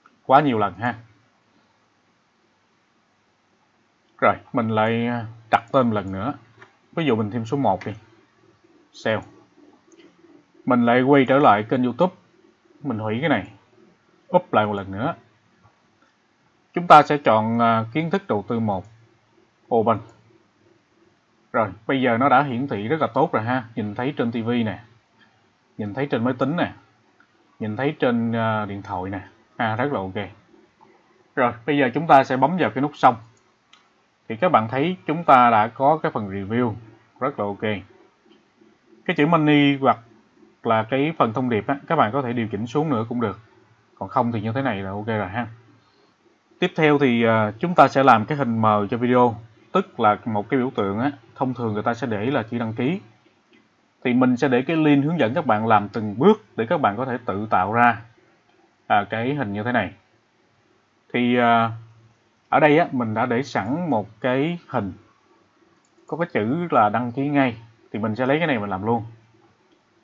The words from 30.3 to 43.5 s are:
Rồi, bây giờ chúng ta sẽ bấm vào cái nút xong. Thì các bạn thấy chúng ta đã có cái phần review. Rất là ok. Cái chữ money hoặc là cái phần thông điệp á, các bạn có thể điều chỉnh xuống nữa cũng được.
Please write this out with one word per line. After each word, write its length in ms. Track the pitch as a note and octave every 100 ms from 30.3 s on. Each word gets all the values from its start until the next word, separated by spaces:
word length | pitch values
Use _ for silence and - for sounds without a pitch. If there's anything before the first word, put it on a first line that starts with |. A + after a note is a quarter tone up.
| - _ _ _ _ _ _ _ _ _ -
Rồi, 160 | A#2+ A2+ -
bây 120 | C#3+
giờ 120 | C3+
chúng 120 | C#3+ E3
ta 180 | C3+
sẽ 120 | C3 C3
bấm 200 | C3+ F3+
vào 140 | -
cái 120 | B2+
nút 100 | D3
xong. 220 | - C#3+ A#2+ - _ _ _ _ _ _ _ _ _ -
Thì 80 | A2
các 160 | F#3
bạn 160 | B2 A2
thấy 280 | C3 E3 F#3 -
chúng 180 | D#3+
ta 260 | D#3+ C3 A#2+
đã 180 | A2 A2+
có 300 | - C#3 D#3
cái 100 | D#3
phần 160 | B2 G2+
review. 460 | G2 G2 A#2 A#2+ G2 - - _ -
Rất 180 | C3+ C#3+
là 60 |
ok. 180 | G2+ G2 A2 G2 F#2+ _ _ _ _ _ _ _ _ _ _ _
Cái 120 | - E3
chữ 100 | D3+
money 500 | E3 D3+ D3 C#3+ C#3
hoặc 180 | C3 A2 - _ _ _ _ _
là 200 | A#2 A2
cái 300 | A2 C3+ D3+ D#3+
phần 140 | B2
thông 160 | B2 B2+
điệp 180 | G#2+ G#2
á, 100 | C#3 -
các 100 | D#3
bạn 160 | A2
có 100 | C3+
thể 100 | B2
điều 160 | A#2+ G#2+
chỉnh 180 | G2+ A#2
xuống 240 | D3 D#3+
nữa 140 | A2+ A2+
cũng 120 | A#2+
được. 180 | A2 F#2+ -